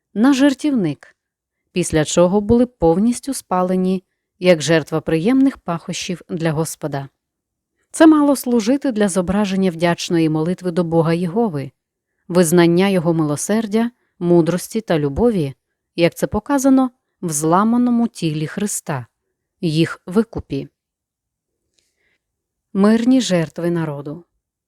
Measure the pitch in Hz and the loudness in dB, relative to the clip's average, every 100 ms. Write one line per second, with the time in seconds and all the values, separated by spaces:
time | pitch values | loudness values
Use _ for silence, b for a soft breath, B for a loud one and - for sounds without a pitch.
0 | _ 202 247 262 285 269 302 262 170 - | _ 0 2 4 2 0 -2 -2 -2 -4
1 | - _ _ _ _ _ _ 185 165 156 | -14 _ _ _ _ _ _ -6 -2 0
2 | 151 175 175 208 208 233 202 _ 165 170 | 0 2 2 2 2 2 0 _ 0 2
3 | 226 240 - 262 - 185 185 185 185 190 | 0 -2 -6 -10 -4 -2 -2 0 -2 -4
4 | - _ _ - 180 165 143 165 143 160 | -8 _ _ -2 2 2 2 0 0 -4
5 | 156 160 190 269 269 - - 170 - 165 | -2 -2 2 2 2 -2 -8 -8 -8 -10
6 | - 175 - 180 165 151 160 - 151 139 | -8 -10 -8 -4 -2 -2 -4 -6 -8 -8
7 | 135 _ _ _ _ _ _ _ _ - | -10 _ _ _ _ _ _ _ _ 4
8 | 320 302 285 269 247 240 202 277 277 208 | 6 6 4 0 0 0 0 0 -2 0
9 | 208 185 180 196 202 190 190 160 170 170 | 0 0 -2 0 0 0 0 0 0 0
10 | - 170 160 156 160 185 185 170 170 165 | -2 0 0 0 -2 -4 -4 -4 0 0
11 | 160 170 180 190 233 143 135 - _ _ | 0 0 -2 -2 -4 -4 -10 -14 _ _
12 | _ _ - 175 165 175 170 170 196 185 | _ _ -2 2 4 4 4 4 2 2
13 | 160 165 151 147 - 220 220 214 233 - | 0 0 -2 -2 -4 -4 -2 -2 -2 -6
14 | _ - 175 175 160 180 - 226 - 165 | _ -6 2 2 2 -2 -6 -8 -2 -2
15 | 143 139 240 202 139 - _ _ _ - | -2 0 0 0 -4 -8 _ _ _ 0
16 | 165 - - 208 - 285 277 262 262 - | 0 0 -6 -4 -2 0 4 4 2 -4
17 | _ _ 175 147 160 175 220 240 247 233 | _ _ -8 -2 2 2 2 2 0 0
18 | 233 - 165 151 156 - 202 - - 139 | -2 -4 -6 -4 -6 -6 -6 -6 -8 -8
19 | 117 _ _ _ _ _ 170 156 160 - | -10 _ _ _ _ _ -4 0 -2 -4
20 | - 185 220 165 - 139 143 _ _ _ | -6 -4 -2 -6 -10 -10 -10 _ _ _
21 | _ _ _ _ _ _ _ _ _ _ | _ _ _ _ _ _ _ _ _ _
22 | _ _ _ _ _ _ _ 196 202 226 | _ _ _ _ _ _ _ 2 4 4
23 | 233 262 185 180 156 - 170 170 156 143 | 2 2 2 -2 -2 -6 -4 -4 -4 -8
24 | 143 165 - _ _ _ | -12 -14 -18 _ _ _